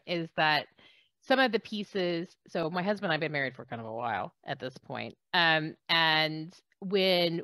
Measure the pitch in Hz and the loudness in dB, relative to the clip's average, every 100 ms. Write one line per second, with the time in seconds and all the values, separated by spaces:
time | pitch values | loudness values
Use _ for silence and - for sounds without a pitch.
0 | - 175 165 - 156 147 - _ - _ | -6 -6 -4 0 2 2 -2 _ -20 _
1 | _ _ - 262 262 214 - 214 202 196 | _ _ 0 2 4 0 -4 -8 -6 -2
2 | 180 170 180 _ _ 175 165 180 185 208 | -2 -2 -6 _ _ -4 -4 -2 -2 -2
3 | 190 156 156 147 135 123 117 117 113 113 | -2 -2 -2 -2 -4 -6 -10 -10 -8 -6
4 | 120 101 123 - - 135 131 - - 123 | -2 -2 -4 -8 -10 -8 -8 -12 -12 -10
5 | 113 - _ 180 165 160 156 - - 165 | -10 -14 _ 2 4 4 0 -6 -2 2
6 | 160 156 156 156 160 - _ _ 190 202 | 4 4 2 -2 -10 -16 _ _ -2 2
7 | 185 175 170 165 | 4 4 2 0